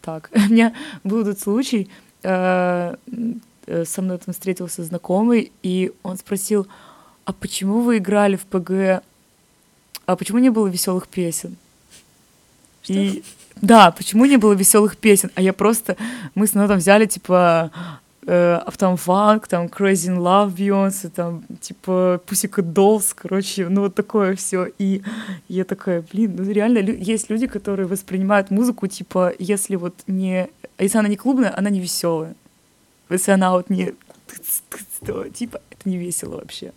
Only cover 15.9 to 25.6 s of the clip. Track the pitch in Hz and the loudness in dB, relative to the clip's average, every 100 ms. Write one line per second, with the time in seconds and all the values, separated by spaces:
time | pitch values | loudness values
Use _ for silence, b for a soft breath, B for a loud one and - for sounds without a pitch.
15.9 | 185 226 247 170 - 208 202 202 196 170 | -6 -8 -10 -8 -2 0 2 2 2 6
16.9 | 202 220 - - 180 175 165 165 165 175 | 6 6 0 0 4 4 4 0 -8 -14
17.9 | 147 _ _ - 175 175 170 - - 190 | -16 _ _ 0 2 4 2 -2 -2 0
18.9 | 180 175 185 208 214 - 175 170 - 196 | 0 0 2 4 2 0 -4 -4 -2 0
19.9 | 190 175 180 175 190 208 180 196 196 196 | 2 0 0 4 4 4 -2 0 0 0
20.9 | 190 170 170 170 165 - - - - - | -2 -10 -8 -6 -8 -14 -16 -16 -14 -2
21.9 | 185 185 180 - 196 196 202 170 165 196 | 2 2 0 -2 -4 -4 -4 -2 4 4
22.9 | 214 - - - 196 196 - 175 196 202 | 4 -2 -8 -4 -4 -4 -4 0 0 0
23.9 | 190 208 214 190 190 - 185 180 - 196 | -2 -2 0 0 -2 -4 -4 -4 -4 -2
24.9 | 196 196 220 220 180 _ 185 | -2 -6 -12 -10 -12 _ -6